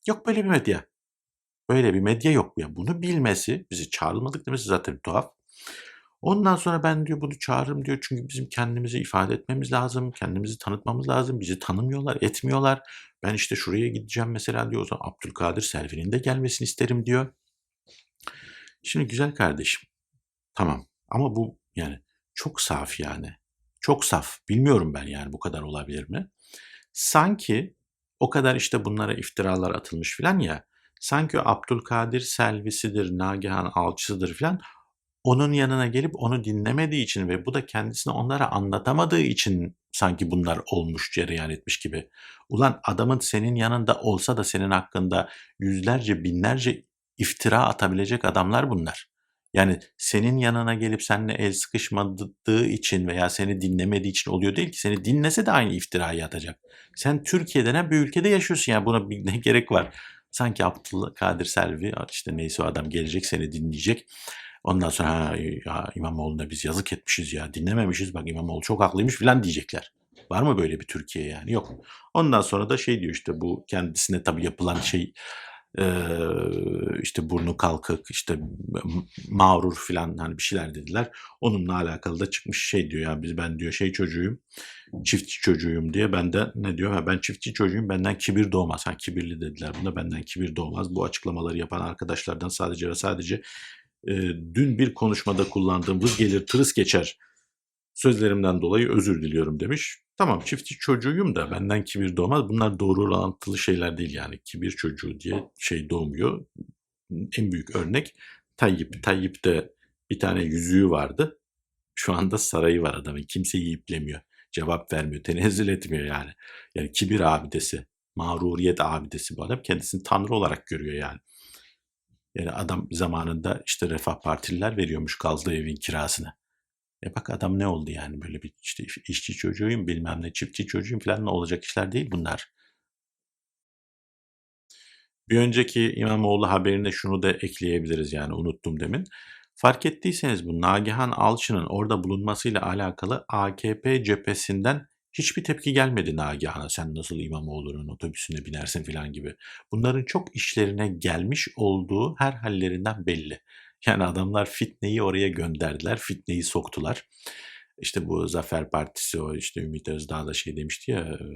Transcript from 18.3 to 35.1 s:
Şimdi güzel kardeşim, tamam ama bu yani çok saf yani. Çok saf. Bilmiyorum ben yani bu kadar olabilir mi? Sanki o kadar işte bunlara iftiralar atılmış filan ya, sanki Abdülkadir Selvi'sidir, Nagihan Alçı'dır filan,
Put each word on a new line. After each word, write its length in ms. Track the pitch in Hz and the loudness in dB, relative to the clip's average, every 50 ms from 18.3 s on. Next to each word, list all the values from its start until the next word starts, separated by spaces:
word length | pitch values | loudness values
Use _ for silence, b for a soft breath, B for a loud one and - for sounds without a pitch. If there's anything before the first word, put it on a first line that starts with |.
| B B B B B B B B B B B | B B B B B B B B B B B
Şimdi 240 | - - 156 143 | -4 -2 0 0
güzel 280 | 107 113 120 143 147 147 | 0 0 0 0 0 2
kardeşim, 460 | - 107 82 73 76 78 - - - - _ _ _ _ _ _ _ _ _ _ _ _ _ _ | 2 2 2 2 0 -2 -2 -2 -2 -4 _ _ _ _ _ _ _ _ _ _ _ _ _ _
tamam 320 | - 98 80 71 65 - _ _ _ _ - | 0 0 2 0 -2 -6 _ _ _ _ -4
ama 280 | - 120 139 127 107 | -2 0 0 0 0
bu 220 | 113 117 - - _ _ _ - | -2 -2 -4 -6 _ _ _ -8
yani 240 | 92 82 73 69 - _ _ _ _ _ _ _ | -8 -8 -8 -8 -12 _ _ _ _ _ _ _
çok 260 | - - 156 - - | -8 -8 -6 -4 -4
saf 400 | - - - - 76 - - - | -2 -2 -2 -2 -4 -6 -8 -6
yani. 300 | 76 73 73 78 76 - - - _ _ _ _ _ _ _ _ | -6 -6 -8 -8 -10 -12 -14 -18 _ _ _ _ _ _ _ _
Çok 240 | - - 143 147 - | 2 2 2 2 2
saf. 340 | - - 78 - - - - _ - | 2 2 2 0 -2 -10 -10 _ 0
Bilmiyorum 460 | 104 120 131 147 131 101 85 78 71 | 4 4 6 8 6 6 4 2 -2
ben 120 | 69 69 | -6 -8
yani 260 | 71 71 71 71 71 73 | -8 -8 -8 -8 -10 -8
bu 60 | 73 | -8
kadar 240 | - - 78 78 76 | -6 -6 -6 -6 -8
olabilir 460 | 76 76 73 71 71 73 73 71 78 | -8 -8 -8 -8 -8 -8 -10 -8 -6
mi? 220 | 95 151 190 - _ _ B B B B B B B B B B B | -6 -6 -6 -8 _ _ B B B B B B B B B B B
Sanki 840 | - - - - 156 156 190 208 208 - - 107 - 90 92 - _ _ _ _ _ _ _ _ - | -4 0 4 6 6 6 6 2 0 0 0 0 0 -2 -4 -10 _ _ _ _ _ _ _ _ -2
o 100 | 131 131 | 0 0
kadar 260 | - 147 131 127 127 | 2 4 4 4 4
işte 280 | 139 - - - 113 101 | 2 2 0 0 -2 -2
bunlara 300 | 104 104 107 104 104 107 | -2 -2 -2 -2 -2 -2
iftiralar 560 | 98 - - - - 95 95 92 92 92 90 | -4 -6 -6 -4 -2 0 0 2 2 0 0
atılmış 460 | 87 - - - - 82 80 - - | -2 -4 -6 -8 -8 -6 -6 -6 -4
filan 220 | - - 175 196 190 | 0 0 2 2 2
ya, 260 | 123 80 78 73 - b b b b b b b | 2 0 -2 -6 -8 b b b b b b b
sanki 380 | b - 139 147 160 147 - 151 | b 0 0 2 2 2 0 2
Abdülkadir 800 | - - 101 - - - 123 117 - - 117 113 117 117 120 127 | 2 2 2 2 0 -2 -2 -2 -2 0 0 0 0 0 -2 -2
Selvi'sidir, 960 | 120 - - - 117 113 107 104 101 107 101 - - 107 101 104 98 90 90 92 | -2 -2 0 2 2 2 2 0 -4 -4 -4 -2 -2 0 0 0 0 0 0 0
Nagihan 520 | 95 95 98 98 95 98 95 92 90 90 - | 0 0 -2 -2 -2 -2 -2 -2 -2 0 0
Alçı'dır 600 | 87 87 87 - - - - 104 92 90 82 82 | 0 0 0 0 -2 -4 -4 -2 -2 -2 -2 -2
filan, 260 | - 151 165 185 180 B B B B B B B _ _ _ | 0 0 0 0 -2 B B B B B B B _ _ _